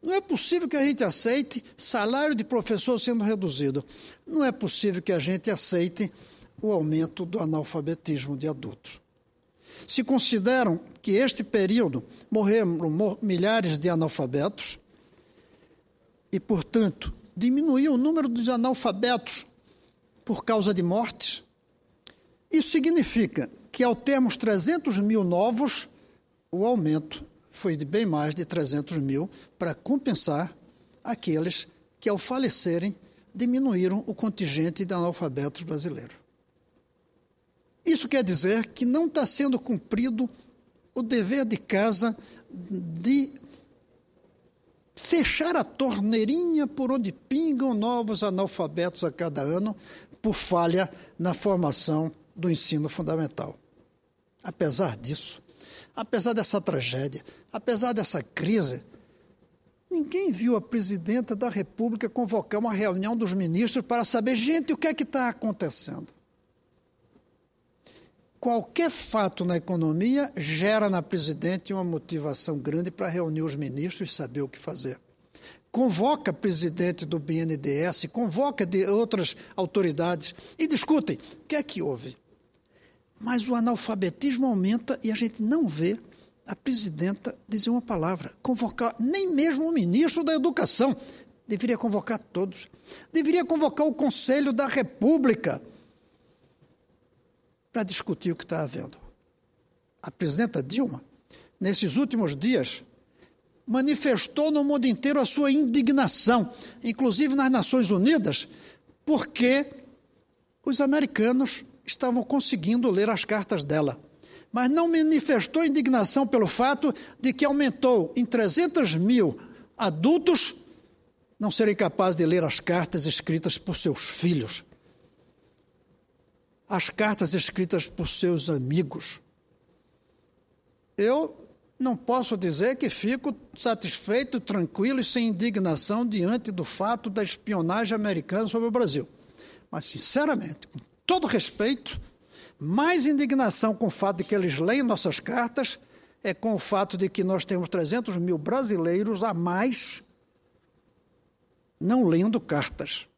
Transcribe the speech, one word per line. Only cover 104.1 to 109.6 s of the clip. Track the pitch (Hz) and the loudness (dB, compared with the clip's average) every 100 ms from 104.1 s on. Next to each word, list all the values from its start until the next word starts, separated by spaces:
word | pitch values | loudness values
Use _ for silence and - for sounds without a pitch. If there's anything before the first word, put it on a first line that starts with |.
| 226 - - 302 | 2 0 0 2
no | 302 | 2
mundo | 285 294 254 | 2 2 2
inteiro | 220 277 294 | 2 2 2
a | 247 | 2
sua | - 285 | 2 2
indignação, | 277 285 240 240 277 220 - - 240 185 - - - | 4 4 2 4 4 4 4 4 4 2 -6 -18 -8
inclusive | - 226 262 185 294 | -4 2 2 4 2
nas | 277 262 | 4 4
Nações | 254 - 262 208 | 4 4 2 4
Unidas, | 196 214 320 185 139 - - - - _ _ | 4 4 4 2 0 -2 -12 -20 -20 _ _
porque | - 294 - - 247 269 | 0 0 0 2 4 4